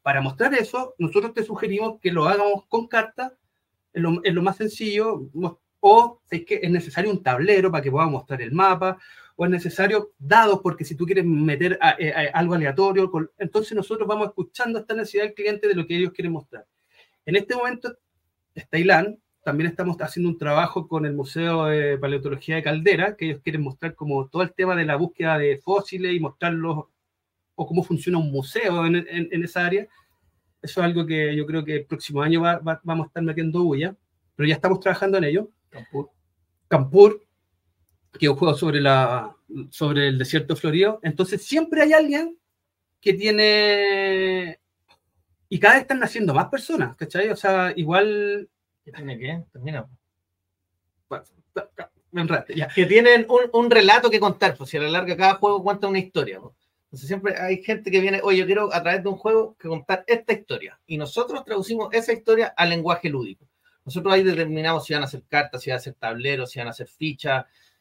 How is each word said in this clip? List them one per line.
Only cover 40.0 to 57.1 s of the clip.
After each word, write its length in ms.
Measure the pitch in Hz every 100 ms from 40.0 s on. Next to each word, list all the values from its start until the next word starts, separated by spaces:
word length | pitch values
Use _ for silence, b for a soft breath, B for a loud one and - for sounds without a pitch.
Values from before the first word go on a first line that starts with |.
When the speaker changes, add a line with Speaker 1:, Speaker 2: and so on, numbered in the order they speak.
| 143
Speaker 1:
el 100 | 135
desierto 380 | 127 160 - 156
florido. 440 | 160 160 196 220
Entonces 400 | 160 151 185 202 -
siempre 380 | 294 330 311
hay 100 | 302
alguien 460 | 311 302 285 339 339 _ _ _ _ _ _
que 140 | 202
tiene... 1500 | 190 214 208 214 214 208 202 202 196 196 190 190 185 175 - _ _ _ _ _ _ _ _ _
y 120 | 180
cada 160 | 208 262
vez 60 |
están 160 | 262 262
naciendo 340 | 226 233 202
más 140 | 135 -
personas, 480 | 277 - 330 127 -
¿cachai? 340 | 156 180 208
O 60 | 196
sea, 360 | 196 190 180 -
igual 720 | 156 175 202 415 415 403 196 _ _ _
Speaker 2:
¿Qué 80 | -
tiene 280 | - 139 113
qué? 240 | 131 170 165
Termina. 360 | 127 127 147 110 - _ _ _ _ _ _ _ _ _ _ _
Speaker 1:
Bueno, 160 | - - _ _
ta-, 160 | - - -
ta-, 160 | - _ _
me 100 | 175
enredaste, 340 | 165 160 - 160
ya. 120 | 147
Speaker 2:
Que 180 | - 175
tienen 420 | 214 233 240 226
un, 120 | 247 247
un 160 | 233 240
relato 400 | 233 196 233 240
que 100 | 208
contar, 360 | 196 - 190 -
pues 120 | 135
si 80 | 147
a 40 |
la 80 | 151
larga 260 | 170 180 175
cada 200 | 190 190
juego 280 | 208 202
cuenta 240 | 190 202 196
una 120 | 190
historia, 400 | 185 170 135 95
¿no? 160 | 98 _ _ _ _
Entonces 220 | 131
siempre 320 | 135